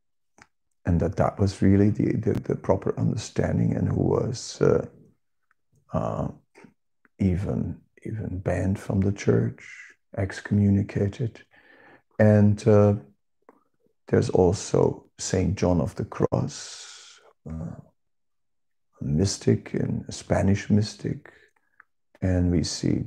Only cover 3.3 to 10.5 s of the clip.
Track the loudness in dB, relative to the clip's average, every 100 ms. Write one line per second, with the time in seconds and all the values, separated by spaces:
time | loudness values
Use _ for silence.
3.3 | -4 -2 0 0 0 -2 0 0 0 -2
4.3 | -8 -10 0 2 2 -2 -14 _ _ _
5.3 | _ _ _ _ _ _ -6 -4 -6 -8
6.3 | -10 _ _ -20 _ _ _ _ -4 -2
7.3 | -2 -4 -4 -6 -10 _ _ -12 -10 -8
8.3 | -6 -4 -2 -2 -4 -2 -2 0 0 2
9.3 | 2 0 -6 -20 -20 -20 _ _ -8 -8
10.3 | -8 -2